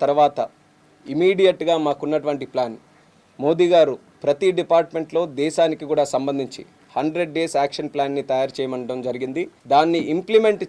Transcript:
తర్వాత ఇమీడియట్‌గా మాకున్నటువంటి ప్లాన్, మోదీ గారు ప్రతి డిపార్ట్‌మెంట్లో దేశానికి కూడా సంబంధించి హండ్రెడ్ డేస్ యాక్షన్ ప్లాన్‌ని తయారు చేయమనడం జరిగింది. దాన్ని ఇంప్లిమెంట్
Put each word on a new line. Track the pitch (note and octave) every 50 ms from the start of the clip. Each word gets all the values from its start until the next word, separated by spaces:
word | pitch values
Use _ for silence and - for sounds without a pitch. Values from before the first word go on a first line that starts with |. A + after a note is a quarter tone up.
| D3
తర్వాత | C#3 C#3+ D3+ D3 C#3+ - - A#2 - _ _ _ _ _ _ _ _ _ _ -
ఇమీడియట్‌గా | - C3+ D#3 F3 F#3 G3 F#3 F#3+ F#3 F3 - D#3+ E3 E3+ D#3+ D#3
మాకున్నటువంటి | D3 C#3 - D3+ D3 D3+ D3+ C#3+ D3+ C#3+ C3+ C3+ C3 -
ప్లాన్, | C3 B2+ A#2 A2 - _ _ _ _ _ _ _ _ _ _ _ - C3
మోదీ | D3 E3+ E3 F3 E3+ F3
గారు | E3+ D#3 C#3 B2 - _ _ _ _ -
ప్రతి | C3+ C#3+ - G3+ F#3+ F3 E3+
డిపార్ట్‌మెంట్లో | E3 - E3+ E3 E3+ E3 D#3 E3 D#3+ D#3 - E3 F3 D#3+ C3+ C3+ C#3+
దేశానికి | D#3+ D#3 - E3 E3 D#3 D3 D#3 C#3+
కూడా | D3 D3 C#3+ C#3 -
సంబంధించి | C3 C3+ C#3+ C#3 C#3 C3 A#2+ - - - - _ _ _ _ - B2
హండ్రెడ్ | C#3 D#3 D#3 F3 F3 D#3+ D3 D#3+
డేస్ | E3 D#3+ - C#3+
యాక్షన్ | C#3+ C#3 - - D3+ C#3+ -
ప్లాన్‌ని | C#3+ C#3 C#3 C#3 C#3+ C3+ C#3
తయారు | C3 C3 C3+ C3 - -
చేయమనడం | C3+ C3 C3 B2+ B2 A#2 B2+ B2+ B2 B2+
జరిగింది. | A#2+ B2 C3 B2+ C3 D#3+ G3 - - _ - B2+ C#3
దాన్ని | C#3+ D#3 E3 E3+ E3 C3 A#2+ D#3
ఇంప్లిమెంట్ | F3+ F#3 G#3 A3 A3 A3 G#3+ G#3 F#3+ F#3+